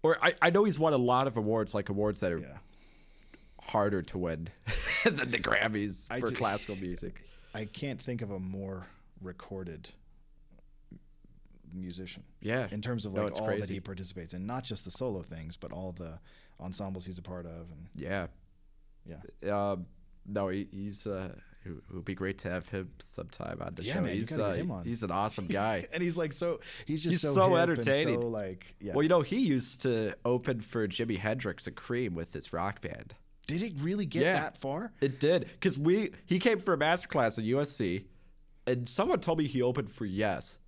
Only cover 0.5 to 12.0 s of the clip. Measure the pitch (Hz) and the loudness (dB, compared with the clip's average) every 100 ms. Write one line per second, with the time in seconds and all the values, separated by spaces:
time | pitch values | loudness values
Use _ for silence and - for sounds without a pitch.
0.5 | 185 214 151 160 139 123 123 135 117 107 | 8 6 4 4 6 6 6 4 0 2
1.5 | 113 104 107 101 101 104 - 95 82 64 | 2 2 -2 0 0 2 2 0 0 -4
2.5 | 69 - - - - - - - - - | -14 -20 -20 -20 -20 -20 -20 -20 -20 -20
3.5 | - - 110 104 98 82 92 87 80 82 | -18 -2 2 2 2 -2 -4 -2 -4 -6
4.5 | - - - - - - 143 127 117 - | -10 -4 -2 0 2 2 0 -2 -2 0
5.5 | - 113 107 101 92 - 120 120 123 113 | 2 2 0 -2 -6 -6 -2 -2 0 0
6.5 | 104 - 98 92 90 - - - - - | 0 -4 -6 -6 -6 -8 -12 -18 -20 -12
7.5 | 104 107 - 143 127 - 120 110 98 92 | -8 -8 -6 -6 -6 -6 -6 -4 -4 -4
8.5 | 98 98 92 92 - - - 92 90 - | -6 -6 -8 -10 -18 -20 -14 -12 -12 -10
9.5 | 95 87 78 - - - - - - - | -8 -8 -10 -14 -20 -20 -20 -20 -20 -20
10.5 | - - - - - - - - - - | -20 -20 -20 -20 -20 -20 -20 -20 -20 -20
11.5 | - 65 87 92 87 | -20 -14 -10 -8 -8